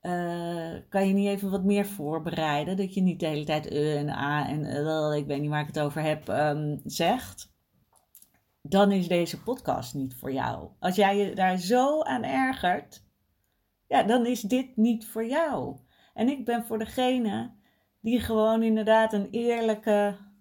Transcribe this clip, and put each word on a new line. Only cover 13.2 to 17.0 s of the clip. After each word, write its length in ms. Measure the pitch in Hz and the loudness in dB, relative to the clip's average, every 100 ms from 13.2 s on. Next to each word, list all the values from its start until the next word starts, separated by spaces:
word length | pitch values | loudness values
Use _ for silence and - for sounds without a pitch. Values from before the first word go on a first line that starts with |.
| _ _ _ _ _ _ _ | _ _ _ _ _ _ _
ja, 160 | 269 | 2
dan 240 | 202 247 233 | 4 4 2
is 140 | 247 | 0
dit 360 | 202 254 262 - | 0 0 0 2
niet 300 | 226 226 - | 2 2 -4
voor 200 | 220 226 | -6 -2
jou. 520 | 277 330 220 127 135 _ _ _ | 0 0 -2 -6 -10 _ _ _
En 140 | - 233 | -2 0
ik 160 | 277 | 0
ben 200 | 233 233 | -2 -2
voor 140 | 233 220 | -2 -6
degene 720 | 220 - | -4 -2